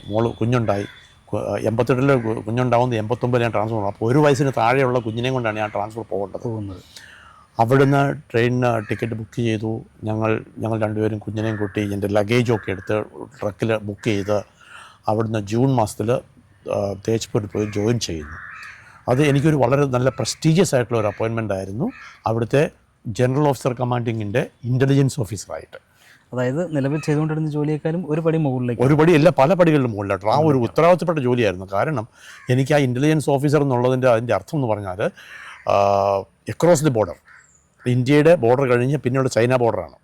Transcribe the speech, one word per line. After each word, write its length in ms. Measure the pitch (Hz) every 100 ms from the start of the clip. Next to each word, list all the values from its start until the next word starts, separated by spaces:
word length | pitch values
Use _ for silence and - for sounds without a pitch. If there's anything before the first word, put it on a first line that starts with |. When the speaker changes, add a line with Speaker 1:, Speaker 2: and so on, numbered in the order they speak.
| -
Speaker 1:
മോള് 220 | 104 117
കുഞ്ഞുണ്ടായി. 520 | 110 113 123 107 101 104 - - _ -
കു-, 180 | 107 113 101
എൺപത്തെട്ടിൽ 560 | 113 113 117 127 139 135
കു-, 280 | 113 117 110
കുഞ്ഞുണ്ടാവുന്നത് 540 | 117 127 120 127 117
എൺപത്തൊമ്പതിലാണ് 540 | 107 120 127 123 117
ട്രാൻസ്ഫർ 240 | 107 110 113
വന്നത്. 160 | 101
അപ്പോൾ 180 | - 110
ഒരു 80 | 135
വയസ്സിന് 320 | 151 131 143 123
താഴെയുള്ള 420 | 113 131 131 123
കുഞ്ഞിനെയും 340 | 113 113 123
കൊണ്ടാണ് 240 | 131 113 107
ഞാൻ 120 | 107
ട്രാൻസ്ഫർ 360 | 104 104 110 107
പോകേണ്ടത്. 300 | 95 98 92
Speaker 2:
പോകുന്നത്. 400 | 123 110 101 92 - - - - - - _ -
Speaker 1:
അവിടുന്ന് 600 | 117 135 139 139 139 143 -
ട്രെയിനിന് 580 | 117 120 123 123 117 104
ടിക്കറ്റ് 240 | 113 117
ബുക്ക് 220 | 113 110 -
ചെയ്തു. 500 | 117 110 110 110 - -
ഞങ്ങൾ, 400 | 107 110 110 110 - -
ഞങ്ങൾ 240 | 110 110
രണ്ടുപേരും 380 | 107 107 107 107
കുഞ്ഞിനെയും 380 | 104 107 110 107
കൂട്ടി 360 | 101 107 104
എൻ്റെ 140 | 101 98
ലഗേജൊക്കെ 640 | 104 101 120 120 110 -
എടുത്ത് 320 | 95 - 107 - 73 87 -
ട്രക്കിൽ 380 | 104 101 113 110
ബുക്ക് 260 | 104 101
ചെയ്ത് 340 | - 104 98 104 - _ - - - - -
അവിടുന്ന് 320 | 110 113 110
ജൂൺ 300 | 101 113 135 127
മാസത്തിൽ, 360 | 107 - 107 127 - _ _ _ - 101
ആ, 200 | 101 95 107
തേജ്പൂരിൽ 400 | 113 - 123 104
പോയി 200 | 104 104 101
ജോയിൻ 240 | 104 120
ചെയ്യുന്നു. 400 | - 82 76 80 - - - - - - -
അത് 100 | 123
എനിക്കൊരു 320 | 151 139 156 151
വളരെ 300 | 120 139 143
നല്ല 240 | 123 131
പ്രസ്റ്റീജിയസ് 640 | - 113 - 160 160 185 135
ആയിട്ടുള്ള 240 | 117 117
ഒരു 80 | 104
അപ്പോയിൻമെൻ്റ് 460 | - 113 113 107
ആയിരുന്നു. 380 | 98 95 101 202 - - - 107
അവിടുത്തെ 440 | 117 117 135 160 - _ _ -
ജനറൽ 400 | 101 123 131 147
ഓഫീസർ 260 | 135 139
കമാൻഡിങ്ങിൻ്റെ 760 | 120 123 123 120 113 104 107 208 _
ഇൻ്റലിജൻസ് 560 | 117 127 135 139 135 -
ഓഫീസറായിട്ട്. 600 | 120 101 - 78 - - _ _ _ - -
Speaker 2:
അതായത് 420 | 123 123 139 175 151
നിലവിൽ 240 | 135 151
ചെയ്തുകൊണ്ടിരുന്ന 500 | 147 147 156 156 156
ജോലിയേക്കാളും 600 | 147 147 151 160 170 165
ഒരു 100 | 156
പടി 160 | 165 160
മുകളിലേക്ക്. 440 | 147 127 123 117
Speaker 1:
ഒരു 120 | 127
പടി, 180 | 147 160
എല്ലാ 180 | 165 160 143
പല 160 | 135
പടികളിലും 380 | 180 175 151 123
മുകളിലായിട്ട്. 340 | 104 101 98 98
ആ 40 |
ഒരു 140 | 127
Speaker 2:
മുകളിലേക്ക്. 280 | 160 135 117
Speaker 1:
ഉത്തരവാദിത്തപ്പെട്ട 480 | - 165 180 175 160
ജോലിയായിരുന്നു. 480 | 123 123 110 90 95
കാരണം 340 | 98 131 143 110 _ - - -
എനിക്ക് 240 | 127 135
ആ 40 | 147
ഇൻ്റലിജൻസ് 520 | 135 123 151 156 143
ഓഫീസർ 320 | 139 147 151
എന്നുള്ളതിൻ്റെ 460 | 143 123 123 131 127
അതിൻ്റെ 260 | 113 117
അർത്ഥം 240 | 101 - 160
എന്ന് 100 | 123
പറഞ്ഞാൽ, 440 | 104 98 90 147 - - - - - -
ആ, 20 | 101 101 98 101 98 98 _ -
across 280 | 107 165 170 156
the 60 | 120
border, 200 | 95 - _ - _ _ _ _ 123
ഇന്ത്യയുടെ 500 | 123 123 147 147 175
ബോർഡർ 300 | 113 127 135
കഴിഞ്ഞ് 260 | 123 127 143
പിന്നെയുള്ള 320 | 127 135 131
ചൈന 260 | - 120 127
ബോർഡറാണ് 400 | 117 98 80 62